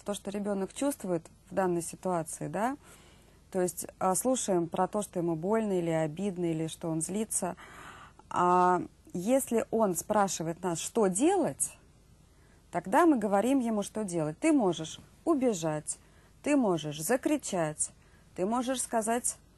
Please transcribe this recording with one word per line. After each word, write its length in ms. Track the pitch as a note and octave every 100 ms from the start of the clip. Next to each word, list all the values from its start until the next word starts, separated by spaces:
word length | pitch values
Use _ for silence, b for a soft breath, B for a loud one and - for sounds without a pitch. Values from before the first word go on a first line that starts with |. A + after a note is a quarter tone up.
| -
то, 80 |
что 160 | G3+ -
ребенок 440 | G3+ G#3 G3 F#3+
чувствует 500 | - C#4 C#4+ F#3+ E3+ - - _
в 40 | F3+
данной 260 | F#3 F3
ситуации, 640 | E3 - F#3 F3 D#3+ - D3+
да, 260 | E3+ A#3 C#4+ b b b b b b _
то 100 | F#3+
есть, 260 | F3+ - - -
а, 140 | F#3+ F#3
слушаем 520 | C4 B3+ - F#3 E3+
про 200 | - F#3
то, 140 | G#3+
что 180 | G3+ F#3
ему 160 | E3+ E3
больно 380 | F3+ A3+ G#3+ F#3
или 100 | E3+
обидно, 560 | D#3+ D#3+ D#3 G3+ F3+ F3
или 220 | D#3+ D#3+
что 220 | - E3+
он 120 | D#3+
злится. 540 | E3 F#3+ A3 - F3+ F3+ B B B B B B -
А 520 | - F3+ F3+ F3+ F3+ - - -
если 520 | F#3 F#3 C4+ - A3+ -
он 240 | A3+ G#3+ E3+
спрашивает 680 | - G#3+ G3 - E3 E3
нас, 160 | F#3 E3
что 280 | - - G3
делать, 720 | F#3 D4+ G4 A#3 - - - - - _ - b b b b _
тогда 340 | F3 F3+ B3+ E4+
мы 120 | C4+
говорим 420 | G3+ G3 A3+ C#4
ему, 220 | A#3 G#3+
что 200 | G3 A3
делать. 340 | G#3+ E3+ D3+ D#3
Ты 120 | D#4
можешь 480 | D4+ G3+ E3 D#3+ - - -
убежать, 760 | - D#4 B3 G3 E3 D3+ - - b b b _
ты 140 | C4+ D4
можешь 440 | A3 E3+ D3+ D3
закричать, 880 | D#3+ C4 D#4+ D4 - F#3 D#3 D3+ - - b b b -
ты 100 | F#3
можешь 360 | A#3 A#3+ C4
сказать, 560 | - A#3 G#3+ A#3+ - - -